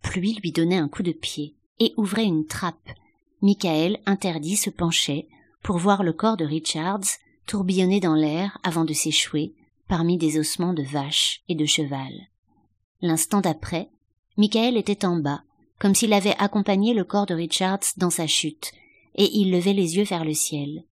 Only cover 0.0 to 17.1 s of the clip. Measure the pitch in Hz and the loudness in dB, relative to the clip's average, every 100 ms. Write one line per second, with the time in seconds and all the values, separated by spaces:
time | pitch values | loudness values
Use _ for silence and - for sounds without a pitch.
0 | - 180 185 220 175 156 165 185 147 - | -4 -2 -2 -2 -4 0 2 2 0 -2
1 | 175 156 - - 147 _ _ _ 226 - | -4 -4 -8 -10 -10 _ _ _ 0 2
2 | 202 214 220 160 156 - 180 - - - | 0 0 2 0 -2 -4 -6 -6 -16 -18
3 | _ _ _ _ 202 202 185 156 170 208 | _ _ _ _ 2 2 2 2 2 0
4 | - 196 190 160 151 202 - - 170 - | 0 0 0 -2 -2 -2 -2 -2 0 0
5 | - 143 - _ _ _ - 175 185 196 | 0 -4 -6 _ _ _ -4 0 4 4
6 | 185 156 220 190 156 156 156 156 170 202 | 2 0 0 0 -2 -2 -4 -4 -4 -2
7 | 190 - _ _ - 208 185 185 185 196 | -4 -6 _ _ -8 -4 0 2 4 4
8 | 175 156 156 156 202 - 190 165 160 151 | 2 2 2 0 -4 -4 -4 0 -2 0
9 | 160 151 - 156 175 - _ _ _ 180 | 0 0 0 -2 -4 -8 _ _ _ 0
10 | 165 175 160 151 160 - 175 175 135 147 | 2 2 2 0 -2 -2 -2 -2 -4 -4
11 | 139 - - - - 165 151 - 147 139 | -2 0 0 -2 -6 -2 0 0 -2 -6
12 | 135 - - _ _ _ _ _ _ _ | -10 -14 -20 _ _ _ _ _ _ _
13 | 175 160 - 208 185 156 - 165 190 _ | 0 0 2 2 2 -2 -4 -6 -6 _
14 | _ _ _ - 208 220 233 240 202 202 | _ _ _ 0 2 2 2 0 0 0
15 | 190 175 143 143 _ _ _ _ 202 196 | 0 0 -2 -4 _ _ _ _ 2 4
16 | 233 202 196 - 202 214 196 196 214 233 | 4 2 2 0 0 0 0 2 2 0
17 | 180 | 0